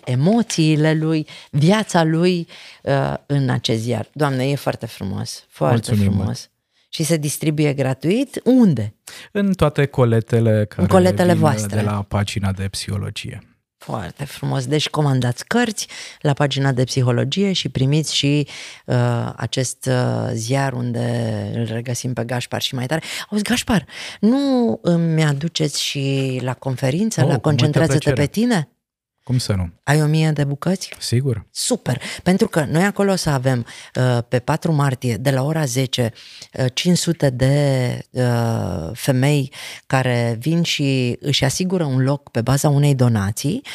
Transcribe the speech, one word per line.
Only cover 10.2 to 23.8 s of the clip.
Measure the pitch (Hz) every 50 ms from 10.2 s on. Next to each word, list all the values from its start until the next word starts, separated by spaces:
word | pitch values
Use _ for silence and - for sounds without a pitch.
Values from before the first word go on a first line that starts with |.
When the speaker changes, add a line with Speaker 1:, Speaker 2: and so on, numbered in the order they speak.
| - - 120 113 117 113 107 107 104 -
Speaker 2:
care | - -
Speaker 1:
În | -
coletele | - 185 185 180 185 202 190 180 180
Speaker 2:
vin | 175 160
Speaker 1:
voastre. | 160 151 - 107 104 101 104
Speaker 2:
de | 107
la | 104 104 104 101 98
Pagina | - - 98 101 - - 101 101 98
de | 92 95 95 95
Psihologie. | - - - - 101 - - - - - - - - 104 - _ _ _ _ _ _
Speaker 1:
Foarte | _ - - 143 113 90 - - - 147
frumos. | 139 - - 143 139 135 135 123
Deci | 127 151 156 - -
comandați | - 151 151 139 131 127 123 120 120 - -
cărți | - - 240 240 226 202 - - - - - - - - -
la | - 147 135
Pagina | - 147 135 - 135 139 139
de | 131 123 131
Psihologie | - - 139 123 127 120 120 120 135 - 190 202 196 180
și | - - -
primiți | - - 135 135 147 160 143 - -
și, | - - 143 147 147 143 - - - - - - - _
uh, | - 127 123 120 123 120 117 117 117 -
acest, | - 120 - - 135 127 - - - - 131
uh, | 127 123 123 123 117 113 110 113 113
ziar | 113 113 117 135 135 139 135 123
unde | 123 123 123 117 120 120 120 120 120 117 113 107 104 104 104 110
îl | 117 117 110
regăsim | 113 117 117 123 120 - - 123 123
pe | 117 113
Gașpar | 117 127 120 - - 113 110
și | - - 131
mai | 123 117
tare. | - 156 160 - - - - - -
Auzi, | 208 214 202
Gașpar, | - 240 254 - - 233 175